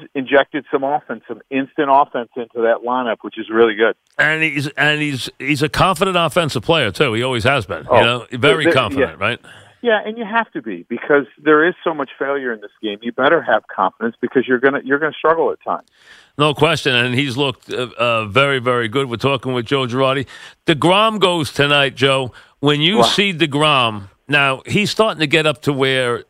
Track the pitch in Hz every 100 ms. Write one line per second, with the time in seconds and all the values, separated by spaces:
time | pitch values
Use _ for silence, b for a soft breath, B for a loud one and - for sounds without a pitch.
0 | 139 143 123 139 135 151 - 147 135 147
1 | - 113 - 110 - 135 135 - 143 139
2 | 143 135 117 - 117 120 113 110 120 127
3 | 123 104 107 - 104 110 113 104 110 95
4 | _ - 147 160 160 143 143 - 143 151
5 | 147 131 - - 131 147 147 - 170 185
6 | 190 180 165 175 160 123 - 165 117 -
7 | 143 110 127 123 110 139 101 85 76 120
8 | 117 123 110 127 139 160 156 147 113 92
9 | - 80 101 120 B B B B 240 208
10 | 214 226 208 226 220 165 - 90 - 120
11 | - 147 135 _ 147 151 165 175 - 156
12 | 135 - 139 143 127 110 104 _ 107 104
13 | 120 120 135 165 127 110 - - 95 -
14 | 117 - 120 135 120 127 135 139 127 139
15 | 156 143 156 165 131 80 - 87 - b
16 | b b b - 151 143 156 151 147 123
17 | 123 123 143 120 143 117 - 101 123 -
18 | 120 113 107 104 143 135 120 123 113 120
19 | 135 117 135 139 131 123 113 139 127 123
20 | 135 135 131 B B B - 156 156 190
21 | 220 214 180 175 143 - 143 147 139 113
22 | 139 135 127 B B B 139 147 156 220
23 | 226 - 202 165 160 139 151 139 120 104
24 | 101 _ - 143 139 135 - 147 202 -
25 | 220 156 151 156 156 147 - 139 135 131
26 | 123 117 -